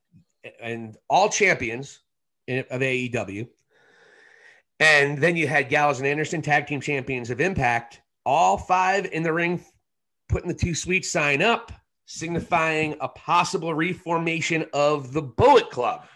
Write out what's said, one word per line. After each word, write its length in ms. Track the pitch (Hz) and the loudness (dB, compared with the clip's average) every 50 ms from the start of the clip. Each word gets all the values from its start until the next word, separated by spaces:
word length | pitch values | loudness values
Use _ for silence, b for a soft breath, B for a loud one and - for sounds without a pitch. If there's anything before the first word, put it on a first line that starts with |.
| _ _ _ - _ _ _ _ - 117 - - | _ _ _ -20 _ _ _ _ -20 -20 -18 -12
and 340 | 113 113 117 117 113 110 110 - _ - | -10 -8 -8 -8 -10 -12 -14 -16 _ 0
all 180 | 135 175 196 214 | 2 2 2 2
champions 720 | - - 208 185 165 - 131 110 113 123 139 - - - _ _ _ _ _ _ _ _ _ - | 2 2 2 2 2 0 -2 -6 -6 -8 -10 -12 -16 -20 _ _ _ _ _ _ _ _ _ -6
in, 160 | 127 131 131 - | -4 -4 -4 -6
of 120 | 127 127 135 | -4 -2 -2
A 120 | 131 127 | 0 0
E 140 | 127 127 120 | -2 -2 -4
W. 380 | 117 117 101 95 98 101 110 - _ _ _ b b b b b b b b b b b b b b b b b b b b _ _ - | -4 -4 -6 -6 -8 -10 -10 -10 _ _ _ b b b b b b b b b b b b b b b b b b b b _ _ 2
And 380 | 151 156 151 143 143 143 147 139 | 4 6 6 6 4 2 2 0
then 180 | 143 175 175 | 0 0 2
you 120 | 170 156 131 | 0 0 0
had 220 | 156 147 139 120 | 0 0 0 2
Gallows 280 | 143 147 147 147 139 123 | 2 2 2 2 2 0
and 80 | 135 143 | -2 -2
Anderson, 340 | 147 151 151 - 185 160 - | -2 -2 -2 -4 -4 -4 -2
tag 240 | 147 147 151 143 - | 0 0 0 0 -2
team 120 | 151 135 | -6 -6
champions 480 | - - 147 135 123 139 131 123 120 110 | -4 -4 -4 -4 -4 -4 -6 -6 -6 -6
of 100 | 123 113 | -4 -2
Impact, 600 | 156 190 190 - 123 120 120 117 120 - - - _ _ _ _ _ | -2 -2 0 0 0 0 0 -2 -4 -8 -14 -20 _ _ _ _ _
all 320 | 120 139 160 180 185 196 202 | 0 2 4 4 2 2 0
five 480 | - - 185 185 185 185 190 202 185 185 | 0 0 0 2 2 2 0 0 -2 -4
in 120 | - 160 165 | -4 -4 -2
the 100 | 160 156 | -2 0
ring, 300 | 170 170 170 180 175 - _ _ _ _ _ _ _ _ _ _ _ _ - | 0 0 -2 -2 -4 -6 _ _ _ _ _ _ _ _ _ _ _ _ -4
putting 180 | - - - 175 | -4 -2 -2 -4
the 40 | - | -4
Too 220 | - - 175 160 | -2 -2 -2 -2
Sweet 300 | - - 170 180 185 175 | -4 -2 -2 -2 -2 -2
sign 360 | - - 170 151 143 139 139 | -2 -2 0 2 2 2 2
up, 300 | 185 226 233 - - - - - _ _ _ _ _ - | 2 2 2 0 -2 -8 -18 -20 _ _ _ _ _ -18
signifying 880 | - - 165 165 170 165 - - 180 165 160 160 156 156 156 156 151 - | -12 -10 -8 -6 -4 -6 -2 0 0 0 2 0 0 0 -2 -2 -4 -6
a 60 | 131 127 | -8 -10
possible 640 | - - - - 165 175 185 - - 190 160 165 160 | -10 -10 -4 0 2 2 2 2 -2 -4 -4 -4 -2
reformation 920 | 151 160 185 180 - - 160 170 165 165 165 165 165 - - 165 160 - - - | -2 -2 -2 -4 -6 -4 -2 -2 0 0 -2 -2 -2 -2 -2 -2 -2 -2 -2 0
of 380 | 143 147 147 151 147 135 123 131 | 2 2 2 2 0 -2 -4 -6
the 80 | 160 | -6
Bullet 500 | 151 127 - - 208 269 285 220 - - | -6 -4 2 6 8 8 8 8 6 4
Club. 340 | - 123 120 110 82 - - - - | -2 -2 -2 -2 -2 -4 -10 -18 -20